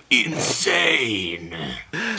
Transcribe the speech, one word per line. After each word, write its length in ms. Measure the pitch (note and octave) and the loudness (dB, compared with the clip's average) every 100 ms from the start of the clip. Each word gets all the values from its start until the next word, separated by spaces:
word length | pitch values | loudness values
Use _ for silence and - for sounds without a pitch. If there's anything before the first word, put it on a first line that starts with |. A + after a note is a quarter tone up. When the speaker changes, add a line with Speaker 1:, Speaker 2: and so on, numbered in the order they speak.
Speaker 1:
<laughs> 60 | - | 0
Speaker 2:
"Insane!" 1700 | B2 A2+ D3 - - F#3+ F3 E3+ D#3 A#2 G2+ F2+ E2+ E2 E2+ C#3+ - - D#3+ A#3 | 2 2 0 0 2 2 4 4 2 2 0 -2 -6 -8 -8 -8 -8 -8 -6 -4